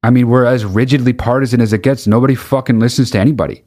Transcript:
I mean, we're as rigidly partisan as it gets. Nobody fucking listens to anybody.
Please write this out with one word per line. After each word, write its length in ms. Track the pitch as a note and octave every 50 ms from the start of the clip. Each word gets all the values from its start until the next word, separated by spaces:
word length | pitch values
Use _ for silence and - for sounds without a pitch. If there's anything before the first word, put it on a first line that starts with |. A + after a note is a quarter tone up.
| -
I 60 | A2+
mean, 200 | B2 B2+ B2 A#2
we're 160 | A#2+ B2+ B2
as 200 | A#2+ B2+ B2 A2
rigidly 480 | G2+ F#2 G#2+ B2+ B2+ C3+ C#3+ B2 B2+ B2
partisan 480 | B2 A2+ A2 B2 C3 C3+ B2 A#2 A#2+
as 120 | A#2 G#2+ A2
it 100 | G#2+ -
gets. 240 | C3 C#3 C3 - G#2
Nobody 280 | G#2+ A#2 B2 C#3 C3
fucking 440 | A2+ - - - C3 B2+ - B2 A2
listens 320 | A2+ B2 B2 - C3 -
to 80 | - G2+
anybody. 440 | F#2+ C3+ D#3 A2+ E2+ C#2+ G1+ - _